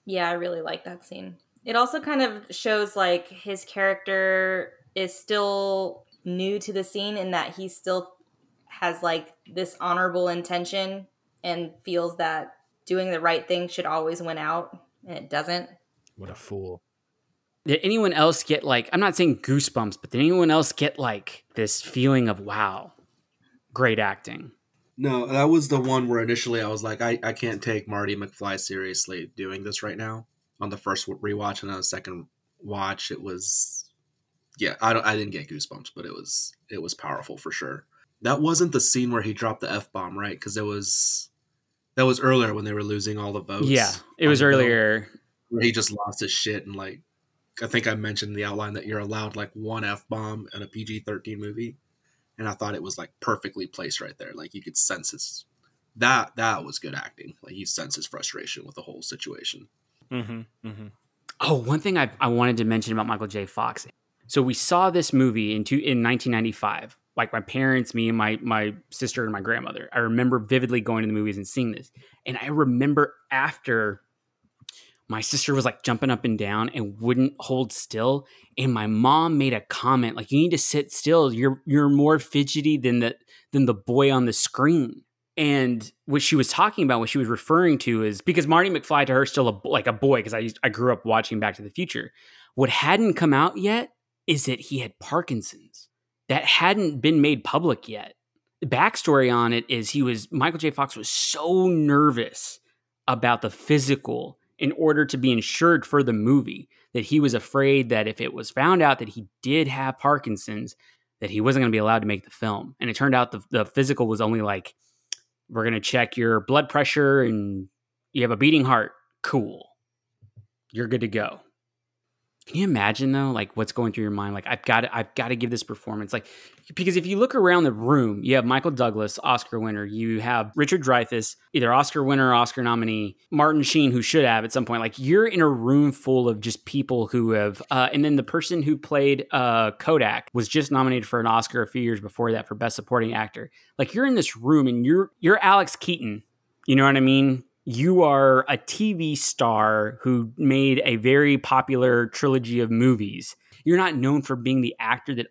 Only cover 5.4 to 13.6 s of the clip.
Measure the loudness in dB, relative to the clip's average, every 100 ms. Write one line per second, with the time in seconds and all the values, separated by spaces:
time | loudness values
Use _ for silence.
5.4 | 0 -2 -2 -2 -4 -10 _ _ -8 -4
6.4 | -4 -4 -6 -8 -6 -8 -6 -6 -4 -4
7.4 | -6 -10 -14 -10 -6 -4 -6 _ _ _
8.4 | _ _ _ -6 -6 -4 -4 -4 -8 _
9.4 | _ -10 -8 -6 -4 -2 0 0 -2 -4
10.4 | -4 -6 -4 -6 -6 -8 -16 _ _ _
11.4 | -8 -6 -8 -12 -4 -4 -4 -4 -4 -4
12.4 | -8 _ _ _ -4 -2 -2 0 0 0
13.4 | 0 -2